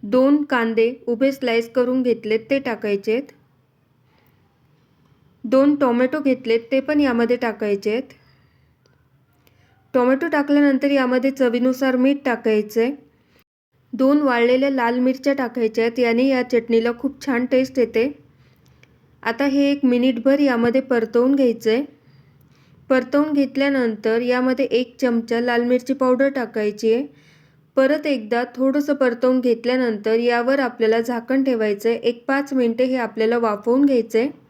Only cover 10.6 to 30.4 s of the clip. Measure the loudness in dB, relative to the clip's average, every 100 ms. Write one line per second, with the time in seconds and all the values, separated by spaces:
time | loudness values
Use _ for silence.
10.6 | 2 2 0 0 2 0 -2 0 0 2
11.6 | 0 0 -2 2 0 0 -2 -2 0 0
12.6 | -2 -2 -2 -4 _ _ _ _ _ _
13.6 | _ _ _ -2 2 2 2 2 2 2
14.6 | 0 0 -2 0 -2 0 -2 -2 -4 -4
15.6 | -4 0 -2 0 0 2 2 0 0 -2
16.6 | 2 0 0 -4 -8 -8 -4 -4 0 0
17.6 | 0 -2 -2 0 -2 -4 _ _ _ _
18.6 | _ _ _ _ _ _ -8 -2 0 2
19.6 | 2 2 2 2 2 2 2 2 2 2
20.6 | 2 0 0 -2 0 0 2 2 2 0
21.6 | 0 -2 -2 -12 _ -20 _ _ _ _
22.6 | _ _ _ 0 2 0 0 0 0 0
23.6 | 0 0 0 -2 -2 -2 0 0 0 0
24.6 | 0 0 -2 -2 0 0 -2 -2 0 0
25.6 | 0 0 -2 -2 0 2 0 -2 -6 -4
26.6 | -4 -2 0 0 -2 -12 _ _ _ _
27.6 | _ 0 2 2 0 -4 -2 -4 -4 -2
28.6 | 0 0 -2 0 0 0 0 2 0 -2
29.6 | 0 -2 -2 -2 -2 0 2 0